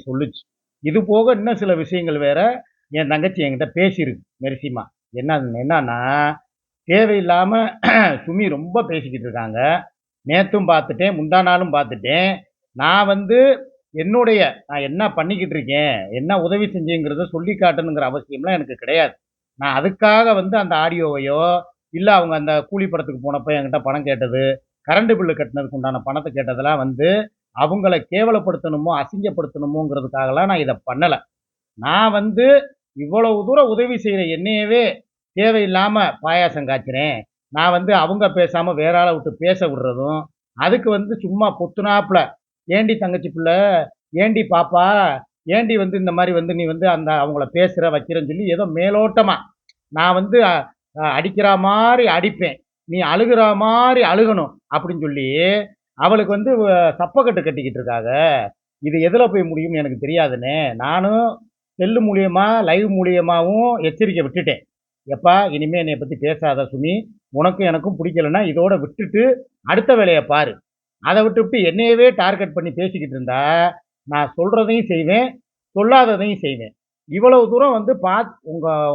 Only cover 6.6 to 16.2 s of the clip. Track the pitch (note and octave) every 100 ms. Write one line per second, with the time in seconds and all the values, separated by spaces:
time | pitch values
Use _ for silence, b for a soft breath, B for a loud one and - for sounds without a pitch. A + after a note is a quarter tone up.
6.6 | _ _ - F#3+ A3 G3+ F#3 F3 F#3+ A3+
7.6 | A3+ - A3+ A3+ F#3+ C3 - F#3 G3+ C#3+
8.6 | E3+ G#3+ D3+ D#3+ B2+ B2 A#2+ A#2 A2+ A2
9.6 | C3 A#2 - _ _ _ C3+ E3+ F#3+ G#3
10.6 | F3 D#3+ - A2+ F#3+ E3+ D3+ F#3 F3+ F3+
11.6 | F3+ D3 B2+ A#2 A#2 D#3+ F#3+ F#3 - _
12.6 | _ B2+ D3+ G3 G3+ G3 G3 A#3+ C4+ B3+
13.6 | - _ _ D#3 F3 A#3+ A#3+ G#3+ D#3 -
14.6 | - C#3+ C#3 E3 G#3+ - D#3+ G3 F3+ D#3+
15.6 | B2+ C#3+ D3 A2+ F#2+ A#2+